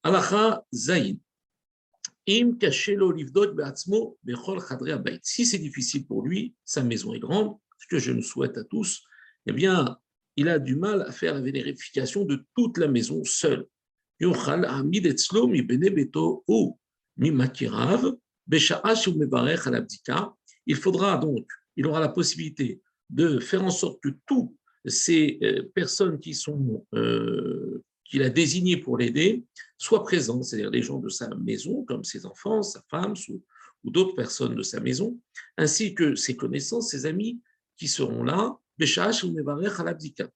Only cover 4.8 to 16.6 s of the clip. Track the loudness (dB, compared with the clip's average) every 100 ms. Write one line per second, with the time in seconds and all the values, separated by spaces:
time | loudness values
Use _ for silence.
4.8 | -4 -4 -4 -6 -6 0 0 0 -4 -6
5.8 | -4 -4 -4 -4 -2 -2 -4 _ -6 -2
6.8 | 0 -2 -4 -8 0 0 0 -4 _ _
7.8 | -2 -2 0 -2 -2 -2 -2 -2 -6 -4
8.8 | -2 -6 _ -20 -20 _ -4 2 4 4
9.8 | 2 -2 _ _ _ 0 2 2 0 0
10.8 | 0 0 -2 -4 -2 -2 -4 -4 -6 -8
11.8 | -6 -4 -2 -2 -2 -2 -2 0 0 2
12.8 | 2 2 0 -4 -2 0 0 0 -4 _
13.8 | _ _ _ _ 0 2 0 0 0 0
14.8 | 0 2 2 2 2 4 4 2 2 2
15.8 | 4 2 0 0 0 0 2 4